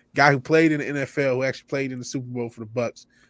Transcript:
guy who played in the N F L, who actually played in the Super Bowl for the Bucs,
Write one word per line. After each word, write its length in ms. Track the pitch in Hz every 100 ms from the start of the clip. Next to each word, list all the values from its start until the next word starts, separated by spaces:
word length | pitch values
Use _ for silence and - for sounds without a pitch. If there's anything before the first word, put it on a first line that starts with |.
| _ 143
guy 160 | 143
who 80 | 139
played 320 | 127 160 165
in 80 | 151
the 80 | 120
N 80 | 143
F 200 | 135 -
L, 180 | 139 127
who 80 |
actually 240 | 131 - -
played 240 | 139 135
in 80 | 127
the 60 | 120
Super 220 | 139 123
Bowl 200 | 123 117
for 120 | 113
the 40 | 110
Bucs, 400 | 120 117 - - _ _